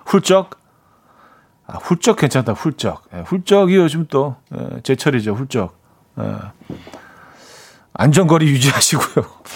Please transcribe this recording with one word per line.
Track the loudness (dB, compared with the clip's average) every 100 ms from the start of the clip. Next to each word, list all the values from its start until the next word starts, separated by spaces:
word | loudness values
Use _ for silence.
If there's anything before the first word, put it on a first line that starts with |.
훌쩍? | 0 0 4 2 2 -10 _ _ _ _ _ _ _ _ _ _ -18
아, | -10
훌쩍 | -4 0 2 2
괜찮다, | 0 0 -2
훌쩍. | -4 -4 -4 -6 -8 _
예, | -16
훌쩍이 | -6 -6 2 4 6 4
요즘 | 2 0 -2
또, | -2 -2 -6 _
예, | -12 -12 -6
제철이죠, | -2 0 0 0 -2
훌쩍. | -4 -4 -4 -6 -10 _ _ _ -10
예. | -8 -8 -14 -18 -16 -16 -18 -20 -20 -20 -20 -20 -20 -20 -20 -20 _
안전거리 | 0 2 4 4 4 4
유지하시고요. | 2 2 0 0 0 -2 -2 -4 -8 -20